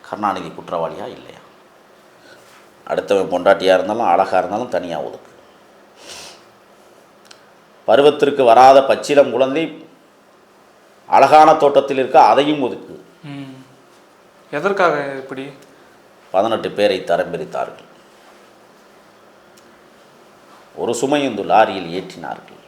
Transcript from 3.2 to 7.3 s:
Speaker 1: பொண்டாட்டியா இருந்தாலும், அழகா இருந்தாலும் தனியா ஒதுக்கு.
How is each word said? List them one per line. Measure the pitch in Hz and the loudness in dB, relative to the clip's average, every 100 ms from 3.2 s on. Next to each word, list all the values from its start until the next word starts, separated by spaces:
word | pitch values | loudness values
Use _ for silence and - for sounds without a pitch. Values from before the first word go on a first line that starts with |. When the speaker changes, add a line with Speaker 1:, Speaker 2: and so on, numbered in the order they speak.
| 92 | -2
Speaker 1:
பொண்டாட்டியா | 90 92 92 92 | -2 0 2 2
இருந்தாலும், | 92 92 110 104 | 0 0 -4 0
அழகா | 87 95 95 | 0 0 -2
இருந்தாலும் | 87 104 123 | -2 -8 -6
தனியா | 87 85 78 | -8 -8 -10
ஒதுக்கு. | 60 - - _ _ _ _ _ _ _ - - - - _ _ _ _ _ _ _ _ _ | -10 -16 -20 _ _ _ _ _ _ _ -20 -20 -20 -20 _ _ _ _ _ _ _ _ _